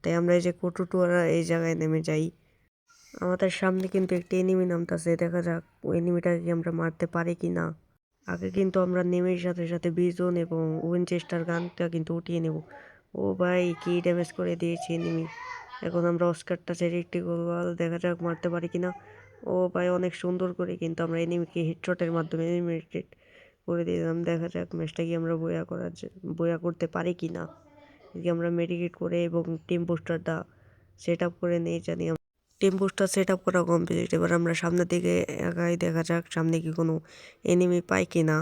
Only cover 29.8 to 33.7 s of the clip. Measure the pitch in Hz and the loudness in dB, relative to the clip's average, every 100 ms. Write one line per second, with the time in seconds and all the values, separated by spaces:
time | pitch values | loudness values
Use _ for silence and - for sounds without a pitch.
29.8 | 170 165 - 165 170 165 - _ - _ | 0 -2 -2 -4 -2 -6 -8 _ -20 _
30.8 | _ _ - 170 175 175 175 175 170 170 | _ _ -2 0 0 -2 0 0 0 -2
31.8 | 175 170 170 160 _ _ _ _ 196 185 | -4 -4 -2 -4 _ _ _ _ 2 4
32.8 | 190 - 190 - 185 185 - 180 170 | 0 2 0 2 2 2 2 2 4